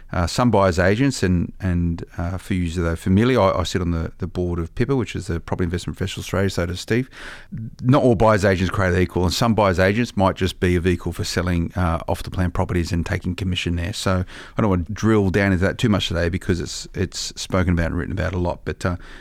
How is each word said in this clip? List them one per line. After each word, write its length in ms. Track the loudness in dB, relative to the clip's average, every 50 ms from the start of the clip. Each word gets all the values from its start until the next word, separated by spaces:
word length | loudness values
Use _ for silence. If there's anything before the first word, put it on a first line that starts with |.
| -12 -6
Uh, 140 | -2 -2 0
some 220 | 0 0 2 2 4
buyer's 260 | 4 4 4 4 4 4
agents, 420 | 2 2 2 2 2 0 0 0 0
and, 280 | 2 2 2 0 -2 -6 -4
and, 440 | -2 -2 0 0 0 0 -2 -4 -8 -10 -8
uh, 200 | -6 -6 -6 -6
for 160 | -6 -4 -4 -2
users 300 | -2 -2 -2 -2 -2 -2
that 60 | -2
are 40 | -2
familiar, 440 | -2 2 4 4 4 6 4 4 4
I, 200 | 4 4 2 2
I 40 | -2
sit 180 | -2 -2 -2
on 80 | -2 -2
the, 200 | -2 -2 -4 -6 -8 -8
the 80 | -10
board 320 | -6 -4 -4 -2 -2 -2 -4
of 140 | -4 -4 -4
pippa, 200 | -2 -2 0 0
which 200 | -2 -2 -4 -6
is 100 | -8 -6
the 120 | -6 -6 -6
Property 260 | -6 -6 -4 -2 -2
Investment 320 | -2 -2 -4 -6 -6 -6
Professional 240 | -6 -6 -6 -6 -8
Australia, 280 | -8 -4 -2 0 0 0
so 140 | 0 -2 -4
does 120 | -4 -4 -6
Steve. 300 | -4 -2 -2 -2 -2 -4 -10 -18 -18 -16 -16 -18 -16 -14 -12 -10 -10 -12 -10 -2
Not 220 | 2 4 4 6 6
all 120 | 6 6
buyer's 300 | 6 6 6 6 6 4
agents 260 | 4 4 4 2 0
are 40 | 0
created 240 | 0 2 2 4 2
equal, 240 | 2 2 2 0 0
and 100 | 2 2
some 200 | 2 2 2 4
buyer's 240 | 4 4 4 4 4
agents 360 | 4 4 2 2 -2 -2 0
might 180 | 2 2 2 2
just 240 | 0 -2 -2 0 0
be 160 | 0 2 2
a 40 | 2
vehicle 320 | 2 2 0 0 -2 -6
for 120 | -6 -6 -6
selling, 480 | -4 -2 -2 0 0 0 0 -2 -2 -2
uh, 240 | -2 0 0 0 -2 -2
off-the-plan 440 | -4 -4 -4 -6 -6 -4 -2 -2 0
properties 400 | 0 -2 -2 0 0 -2 -2 -2
and 140 | -2 -2 -2
taking 300 | -2 -4 -4 -4 -4 -4
commission 400 | -4 -4 -4 -4 -2 -2 -2 -2
there. 180 | -2 -4 -6 -6
So 300 | -4 -2 0 0 0 -2 -4 -8 -16 -18 -8 -2
I 40 | 0
don't 80 | 2 2
want 180 | 2 0 0
to 60 | -4 -4
drill 360 | 0 2 4 4 4 4 4
down 200 | 2 2 2 2 2
into 100 | 2 2
that 120 | 0 0 2
too 100 | 2 2
much 180 | 2 2 0
today, 220 | -2 -2 0 0 0
because 300 | -2 -2 -2 -2 -2 -2
it's, 280 | -2 -6 -8 -10 -12 -8 -6
it's 400 | -4 -4 -4 -6 -8 -10 -10 -10 -10
spoken 340 | -6 -2 0 0 2 2 2
about 140 | 2 0
and 100 | 0 -2
written 140 | -4 -4 -4
about 220 | -4 -4 -4 -2 -2
a 60 | -2
lot, 220 | -2 -4 -4 -4 -6
but, 200 | -8 -6 -4 -4
uh, 100 | -4 -4 -6 -8 -14 -20 -20